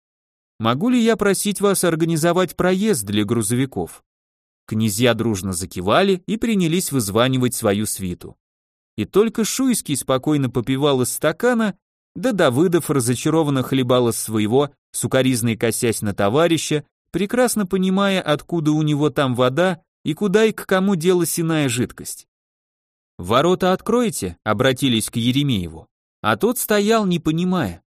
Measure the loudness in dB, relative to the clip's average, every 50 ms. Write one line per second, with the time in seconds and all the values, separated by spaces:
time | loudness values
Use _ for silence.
0 | _ _ _ _ _ _ _ _ _ _ _ -4 -2 -2 0 0 0 0 2 2
1 | 2 2 2 2 2 0 0 0 -2 -4 -2 0 0 0 2 2 0 0 0 0
2 | 0 0 0 2 2 2 2 2 0 0 -2 -2 0 0 0 2 0 0 0 0
3 | -2 -2 -2 0 0 0 0 -2 0 0 0 -2 -2 -2 -4 -6 -8 -8 -10 -16
4 | _ _ _ _ _ _ _ _ _ _ _ _ _ -6 -2 -2 0 0 0 2
5 | 2 2 2 2 0 -2 -2 -2 -2 -4 -6 -6 -6 -8 -8 -6 -2 0 2 2
6 | 2 2 0 -2 -2 -4 -4 -4 -2 0 0 0 0 0 0 -2 -2 -2 -2 -2
7 | -2 0 0 2 2 2 2 0 0 -2 -2 -2 0 0 0 0 -2 -4 -6 -6
8 | -8 -8 -8 -10 -12 -18 -20 _ _ _ _ _ _ _ _ _ _ _ _ -8
9 | -6 0 2 2 2 2 0 -2 -2 -2 -2 0 0 0 0 0 -2 -4 -6 -6
10 | -2 -2 -2 0 0 0 0 0 0 -2 -2 -4 -2 -2 -2 0 2 2 2 2
11 | 0 -2 -2 -2 -2 -4 -2 0 0 0 0 0 0 -2 -4 -8 _ _ _ _
12 | _ _ -10 -4 -2 -2 0 2 2 2 4 4 4 4 2 2 0 0 0 0
13 | 0 0 -2 -2 0 0 0 2 2 2 0 -2 -2 0 0 0 2 2 2 2
14 | 2 2 0 -2 -6 -4 -2 -2 0 2 2 2 2 0 -4 _ _ _ -8 -6
15 | -4 0 0 2 2 2 0 0 0 -2 -2 -2 -2 -2 -2 0 -2 -2 -2 -2
16 | -4 -6 -2 -2 0 0 2 2 2 2 0 0 -2 -2 -4 -4 -6 _ _ _
17 | _ _ -6 -4 -4 -2 0 0 0 0 0 -2 -2 -2 0 0 0 0 0 0
18 | 0 0 0 -2 0 -2 -2 -2 -2 -4 -4 -2 0 0 0 2 2 0 0 0
19 | 0 0 0 0 0 0 2 2 2 2 2 2 0 0 -2 -4 _ _ _ _
20 | -6 -6 -4 -2 0 2 2 4 4 2 0 -2 -2 0 0 2 2 2 0 0
21 | 2 2 2 2 0 0 -2 -2 -2 0 0 0 0 0 0 -2 -2 -4 -6 -10
22 | -14 -14 -14 -14 -18 _ _ _ _ _ _ _ _ _ _ _ _ _ _ _
23 | _ _ _ -10 -4 0 2 2 4 4 2 2 2 0 0 0 0 0 0 0
24 | 0 0 -2 -4 -6 -8 -8 -6 -4 -2 0 2 2 2 2 2 2 2 2 0
25 | -2 -2 -4 -2 0 0 2 2 0 0 0 -2 -4 -6 -10 -14 -20 -20 _ _
26 | _ _ _ _ -2 -2 0 2 0 0 0 -2 -2 0 0 0 2 2 2 2
27 | 2 0 0 0 0 0 0 0 0 0 0 0 -2 -4 -6 -10 _ _